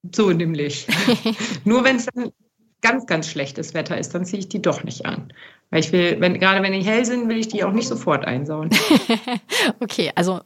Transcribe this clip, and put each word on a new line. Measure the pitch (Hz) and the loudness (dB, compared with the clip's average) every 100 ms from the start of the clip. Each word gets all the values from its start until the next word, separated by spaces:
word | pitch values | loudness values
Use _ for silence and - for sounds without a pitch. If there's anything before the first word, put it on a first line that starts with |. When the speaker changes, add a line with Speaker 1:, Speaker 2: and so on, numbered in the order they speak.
| 175 | -6
Speaker 1:
So | - 202 | 2 4
nämlich. | 170 165 156 147 - - 165 202 233 226 | 4 0 -2 -4 -4 -4 0 2 2 0
Speaker 2:
<laughs> | 220 214 170 | -4 -6 -2
Speaker 1:
Nur | 202 240 | 2 4
wenn's | 254 254 - | 4 2 -2
dann | 247 240 _ _ _ _ _ | -6 -8 _ _ _ _ _
ganz, | 226 254 - | 0 0 0
ganz | 160 - | -2 -2
schlechtes | 156 139 - 160 | -6 -6 -6 -6
Wetter | 165 156 165 | -6 -4 -4
ist, | - | -4
dann | 180 | -6
ziehe | 180 202 | -4 -6
ich | 190 | -6
die | 202 | -2
doch | 170 - | 0 -2
nicht | - - | -6 -8
an. | - - - - - _ _ | -8 -8 -10 -18 -20 _ _
Weil | 165 | 0
ich | 156 | 2
will, | 185 175 - | 2 2 4
wenn, | 180 180 | 2 4
gerade | 190 196 | 2 4
wenn | 196 | 2
die | 190 | 0
hell | 190 226 | 0 2
sind, | 240 247 226 | 2 0 0
will | 226 | -2
ich | 220 | -2
die | 208 | -2
auch | 185 | 0
nicht | 214 - | 0 -2
sofort | 233 - 147 | -4 0 0
einsauen. | - 123 147 156 160 | 0 -4 -4 -4 0
Speaker 2:
<laughs> | 208 - 294 - 226 - 240 _ 427 349 - | 0 4 4 4 -2 -2 -8 _ 0 0 -2
Okay, | 226 - 160 | -6 -2 -2
also | - 175 180 | 0 0 -2